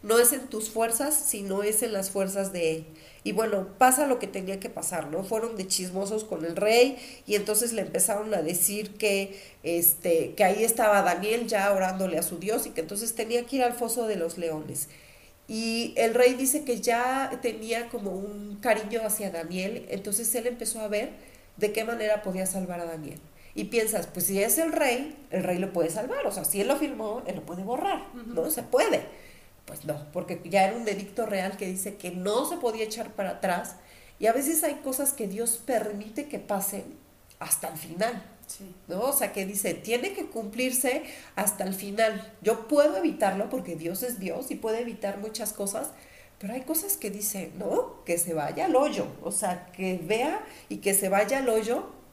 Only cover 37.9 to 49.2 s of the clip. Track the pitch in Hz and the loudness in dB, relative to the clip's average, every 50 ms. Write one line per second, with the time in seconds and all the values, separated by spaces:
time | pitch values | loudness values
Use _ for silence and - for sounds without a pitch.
37.9 | 160 180 214 233 240 196 - - - - - - - - 196 185 180 - - - | -4 -2 -2 0 -2 -4 -10 -14 -20 -20 -16 -16 -14 -14 -14 -18 -18 -20 -10 -6
38.9 | 170 185 226 269 277 - 247 196 - 208 190 190 208 196 - 202 165 - - 214 | -4 -2 0 0 2 2 0 0 -2 -4 -4 -2 -2 -2 -2 -2 -2 -2 -2 -2
39.9 | 226 247 240 392 403 415 339 - - 226 220 202 208 233 254 254 254 - - 262 | -2 0 0 -2 -4 -6 -8 -6 -6 -8 -8 -6 -4 -2 -2 0 0 2 0 2
40.9 | 262 311 320 - - - - - - - 208 208 - - 190 185 196 190 214 202 | 0 0 -4 -8 -14 -16 -18 -12 -4 -2 -2 -2 0 -2 -4 -4 -4 -6 -6 -6
41.9 | 196 214 226 220 208 190 - - - - - 208 226 226 - - 294 294 285 302 | 2 2 2 2 2 -2 -8 -12 -16 -2 2 2 2 2 2 2 6 6 6 6
42.9 | - 381 349 311 196 - 220 196 190 196 214 - - 254 190 185 170 156 160 170 | 4 4 2 0 2 4 2 2 4 2 -2 -2 -2 -6 -4 -6 -8 -6 -4 -6
43.9 | 190 196 247 247 - 190 185 185 - - 262 - - - - 220 220 226 240 233 | -4 -4 -4 -4 -6 -4 -4 -4 -4 -4 -6 -6 -8 -4 -2 -2 -2 -2 -2 -6
44.9 | 208 - - 196 202 202 202 220 214 - 220 208 - - 202 196 - - 277 311 | -6 -6 -4 -4 -4 -4 -8 -8 -6 -6 -6 -6 -4 -4 -4 -4 -4 -4 -6 -6
45.9 | - - - - - - - - - - - 196 233 262 262 - 320 320 - 403 | -10 -14 -20 -20 -20 -20 -20 -20 -18 -12 -8 -6 -6 -6 -4 -2 -2 -2 0 0
46.9 | - - - 214 190 208 208 - - 190 170 - - - 208 196 202 427 508 - | -2 -2 -2 -6 -6 -4 -4 -4 -4 -4 -6 -8 -8 -6 -2 0 2 2 0 0
47.9 | - - - - 170 170 - 180 165 156 143 143 - - 330 381 311 247 285 302 | -6 -14 -2 -2 0 0 0 0 0 -2 -2 -2 -2 0 0 4 6 6 4 4
48.9 | - - - - - - | 2 -2 -4 -4 -6 -10